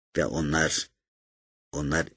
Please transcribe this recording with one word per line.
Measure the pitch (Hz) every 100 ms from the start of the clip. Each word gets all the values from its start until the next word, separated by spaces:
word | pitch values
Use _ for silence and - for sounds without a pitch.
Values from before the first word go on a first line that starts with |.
| _ -
ve | 78
onlar, | 69 76 80 78 - - _ _ _ _ _ _ _ _
onlar | - 71 78 82